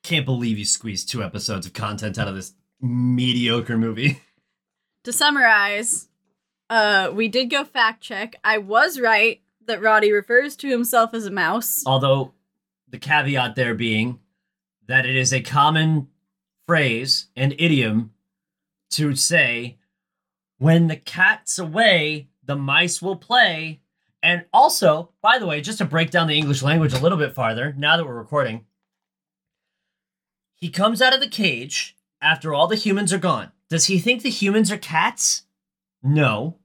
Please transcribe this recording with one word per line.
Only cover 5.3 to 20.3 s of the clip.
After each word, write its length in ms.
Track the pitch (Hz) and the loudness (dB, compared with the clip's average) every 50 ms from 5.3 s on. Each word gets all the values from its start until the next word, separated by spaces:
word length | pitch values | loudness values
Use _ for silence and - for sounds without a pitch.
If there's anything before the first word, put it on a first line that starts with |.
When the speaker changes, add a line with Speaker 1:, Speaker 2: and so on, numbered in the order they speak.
| 285 277 254 233 220 208 202 202 202 208 226 226 - - - _ _ _ _ _ _ _ _ _ _ _ _ _ | 4 4 4 4 4 4 2 0 -2 -4 -4 -4 -6 -6 -8 _ _ _ _ _ _ _ _ _ _ _ _ _
Speaker 2:
uh, 420 | 226 226 214 208 208 190 190 151 180 | 0 2 4 4 4 2 2 0 -2
we 140 | 202 226 214 | -2 -2 0
did 200 | 196 254 262 240 | 0 -2 -2 0
go 140 | 294 277 277 | -2 -4 -4
fact 380 | 285 _ 262 233 220 226 _ | -4 _ 2 2 2 2 _
check. 340 | - - 233 190 214 233 - - - | -14 -10 -8 -8 -8 -10 -12 -4 0
I 140 | 208 220 | 0 0
was 420 | 214 202 190 208 226 285 359 311 277 | 0 -2 2 2 4 4 2 0 0
right 420 | 240 220 220 208 214 226 - _ _ _ _ _ _ | 2 2 4 4 4 2 0 _ _ _ _ _ _
that 160 | - 226 180 | -8 -8 0
Roddy 300 | 208 220 220 214 214 208 | 2 4 4 6 4 4
refers 460 | 208 208 190 - 233 247 277 285 285 | 2 2 0 2 2 2 2 2 -8
to 120 | - - 277 | -8 -4 -2
himself 440 | 254 240 240 226 - 233 226 226 233 | -2 -2 0 2 2 2 2 2 -2
as 120 | 226 214 | -8 -8
a 60 | 196 | -6
mouse. 520 | 196 190 170 160 190 240 233 - - - - | -2 -2 0 0 0 -2 -4 -4 -6 -4 0
Speaker 1:
Although, 480 | 131 135 131 135 135 135 139 127 - _ _ _ _ _ _ _ _ _ _ _ _ | 0 2 2 4 2 2 2 0 -6 _ _ _ _ _ _ _ _ _ _ _ _
the 80 | 123 - | -18 -14
caveat 560 | - 143 151 151 139 139 139 131 123 120 110 | -2 0 0 2 2 0 -2 -2 -2 -2 -2
there 180 | 131 123 120 113 | -2 -2 -2 -2
being 460 | 107 117 113 110 110 113 123 127 - _ _ _ _ _ _ _ _ _ _ _ _ _ | -2 -2 -2 0 0 -2 -2 -4 -10 _ _ _ _ _ _ _ _ _ _ _ _ _
that 200 | - 127 131 127 | -2 0 0 0
it 100 | 127 131 | 2 0
is 160 | 131 127 131 135 | 0 0 0 -2
a 60 | 127 | -2
common 640 | 110 - 135 143 143 151 156 160 160 160 160 151 135 _ _ _ _ _ _ _ _ _ _ _ _ | -4 0 2 4 4 4 4 2 2 2 2 0 -2 _ _ _ _ _ _ _ _ _ _ _ _
phrase 600 | - 170 160 143 127 113 113 131 135 - - - _ _ | 0 0 2 2 0 0 -2 -2 -2 -2 -2 -4 _ _
and 160 | 123 131 139 139 | -2 0 0 0
idiom 540 | 139 165 170 156 135 120 110 107 113 117 110 _ _ _ _ _ _ _ _ _ _ _ _ _ _ _ _ | 0 2 2 4 2 2 2 0 0 -2 -4 _ _ _ _ _ _ _ _ _ _ _ _ _ _ _ _
to 240 | - - 156 147 139 | -4 -2 -2 -2 0
say, 600 | 135 - - 170 165 139 123 120 117 120 123 113 _ _ _ _ _ _ _ _ _ _ _ | 0 0 2 2 2 2 2 0 -4 -6 -8 -12 _ _ _ _ _ _ _ _ _ _ _